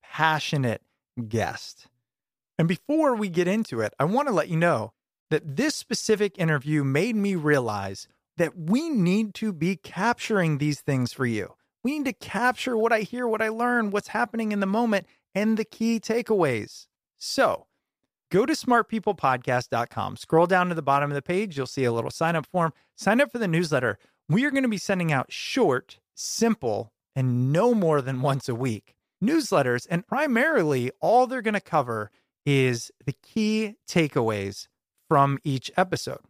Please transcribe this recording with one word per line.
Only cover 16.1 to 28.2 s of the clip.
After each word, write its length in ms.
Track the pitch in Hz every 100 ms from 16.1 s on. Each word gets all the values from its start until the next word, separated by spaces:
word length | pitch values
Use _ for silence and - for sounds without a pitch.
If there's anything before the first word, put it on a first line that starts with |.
| 226 220 214 156 117 101 - - _ _ _
So 480 | - - 240 92 _ _ _ _ _ _ _
go 160 | 180 269
to 60 |
smartpeoplepodcast 1160 | 311 - 240 214 226 202 180 139 127 123 123 -
dot 220 | 117 120
com, 260 | - 98 104
scroll 300 | - 160 175
down 220 | 190 180
to 60 | 165
the 60 |
bottom 300 | 139 139 143
of 40 | 143
the 60 |
page, 340 | - 180 214 139
you'll 120 | 127
see 160 | -
a 100 | 123
little 180 | 117 120
sign-up 360 | - 160 165 139
form. 260 | 180 165 - _ _
Sign 240 | - 226
up 100 | 285
for 60 | 240
the 100 | 208
newsletter. 520 | 165 175 143 120 - _ _ _
We 160 | 170 285
are 60 |
gonna 160 | 269 262
be 100 | 208
sending 320 | - 190 165
out 200 | 143 123
short, 680 | - - - 202 127 - - _ -
simple, 760 | - - 226 220 123 104 110 _ _ -
and 380 | 127 123 127
no 220 | 156 240 226
more 260 | 170 147
than 220 | 127 131